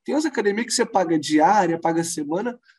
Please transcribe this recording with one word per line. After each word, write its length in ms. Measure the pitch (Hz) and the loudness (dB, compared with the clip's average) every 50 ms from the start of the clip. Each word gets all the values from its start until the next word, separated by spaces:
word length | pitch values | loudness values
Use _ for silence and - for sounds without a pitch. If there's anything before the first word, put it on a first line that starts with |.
| _ | _
tem 100 | - 247 | -4 -4
umas 100 | 302 311 | -2 -2
academias 420 | 320 - 240 202 202 202 214 240 | -2 -4 0 0 0 0 -2 -4
que 60 | - - | -4 -2
você 140 | - 233 | -2 -2
paga 320 | - - 196 180 165 165 156 | 0 2 0 2 2 0 -2
diária, 600 | 151 151 156 151 156 175 208 214 185 170 165 165 | 0 2 2 4 6 6 6 4 2 2 0 -2
paga 240 | - 165 165 170 165 | -2 -2 -2 0 -2
semana, 520 | 165 - 156 147 143 160 190 226 247 240 - _ _ _ | -4 -6 -8 -6 -4 -4 -4 -4 -6 -8 -10 _ _ _